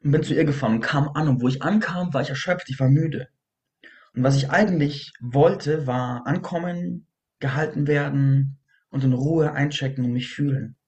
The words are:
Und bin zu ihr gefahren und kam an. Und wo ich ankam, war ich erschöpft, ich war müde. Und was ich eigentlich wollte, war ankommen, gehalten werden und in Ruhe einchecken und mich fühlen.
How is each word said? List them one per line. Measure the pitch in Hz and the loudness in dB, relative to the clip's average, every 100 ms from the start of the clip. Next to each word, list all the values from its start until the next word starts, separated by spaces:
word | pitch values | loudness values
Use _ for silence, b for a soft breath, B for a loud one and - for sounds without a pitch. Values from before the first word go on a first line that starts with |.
Und | 147 | 2
bin | 156 | 2
zu | - | 2
ihr | 147 | 2
gefahren | 156 135 117 110 | 2 0 0 0
und | |
kam | - 143 147 | 0 0 0
an. | 151 156 | 0 2
Und | 123 | 2
wo | 123 | 2
ich | 139 | 0
ankam, | 156 214 202 175 175 | 0 0 0 -4 -4
war | 135 | -4
ich | - | -4
erschöpft, | 135 - 180 - | -6 -4 -4 -4
ich | 131 | 0
war | 131 | 4
müde. | 143 160 - - _ _ _ _ _ B B B | 4 2 -6 -10 _ _ _ _ _ B B B
Und | 117 | 0
was | 127 139 | 2 2
ich | - | 2
eigentlich | 180 208 170 143 - - - | 2 2 2 0 -2 -14 -14
wollte, | 123 131 160 139 143 156 135 | -2 4 4 4 -2 -2 -2
war | 123 123 120 - | -2 -2 -4 -2
ankommen, | 175 - 175 175 175 175 175 _ _ _ _ | -4 -2 -6 -6 -6 -6 -8 _ _ _ _
gehalten | 135 131 156 - 147 | -4 -2 -2 -2 0
werden | 143 143 139 139 135 135 139 _ _ _ | 0 0 2 4 4 2 -4 _ _ _
und | 139 | 0
in | 135 | 2
Ruhe | 127 143 165 151 | 2 2 2 0
einchecken | 147 143 143 135 135 123 | 0 -2 -2 -6 -2 -2
und | |
mich | 123 - | -2 -6
fühlen. | - 143 135 110 - | -4 -2 -2 -4 -14